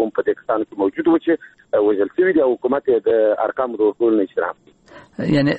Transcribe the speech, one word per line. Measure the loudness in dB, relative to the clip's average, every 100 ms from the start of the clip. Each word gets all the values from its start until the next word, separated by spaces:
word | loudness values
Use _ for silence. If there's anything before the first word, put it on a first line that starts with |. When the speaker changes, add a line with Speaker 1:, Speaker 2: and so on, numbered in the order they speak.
Speaker 1:
هم | -4
په | -2
دې | -4
کسانو | -4 -4 -4
کې | -4 -4
موجود | -4 -2 0
وو | 0
چې، | 0 -4 -6 _ _
اه، | 0
وژل | 0 0 -2 0
شوي | 0
دي | 2
او | 0
حکومت | 0 -2 -2 0
یې | 0
د | 2 2 2 0
ارقامو | -2 -4 -4 0
د |
ورکولو | -2 0 0 0
نه |
اجتناب | -2 -4 -6 -8
کوي. | _ _ _ -20 -18 -8 -2 0
Speaker 2:
یعنی | 0